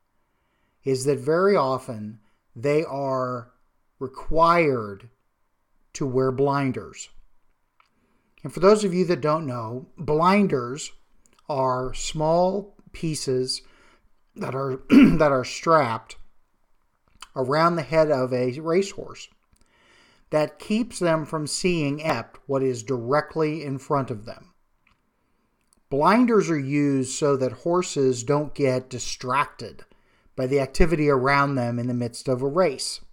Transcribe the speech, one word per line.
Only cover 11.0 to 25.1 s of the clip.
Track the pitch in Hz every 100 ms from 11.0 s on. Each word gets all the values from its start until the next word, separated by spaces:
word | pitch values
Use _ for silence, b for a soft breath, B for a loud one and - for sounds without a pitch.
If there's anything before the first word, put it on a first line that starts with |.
| _ _ _ _ -
are | 139 131 127 127
small | - - 156 156 170 185 202 196 - -
pieces | - 160 147 139 127 131 - b b b b b _ _ -
that | 143
are, | 131 135 131
<clears throat> | -
that | 262 214 165 151
are | 135
strapped | 123 - 165 160 120 113 - - - - _ _ _ _ _ _ _ _ - 127
around | 127 151 165 170
the |
head | 143 160 156
of | 135 127
a | 127 127 135
racehorse | 160 175 196 - - - - _ _ _ b b b b b b _
that | 151 151 -
keeps | - 214 247 -
them | 170 160
from | 143 156 147
seeing | - 185 170 143 147
at | 160 123 - - -
what | 135
is | 131 117
directly | 110 127 113 147 147 160 156 156
in | 147 135
front | - 143 123
of | 107
them. | 113 - - _ _ _ _ _ _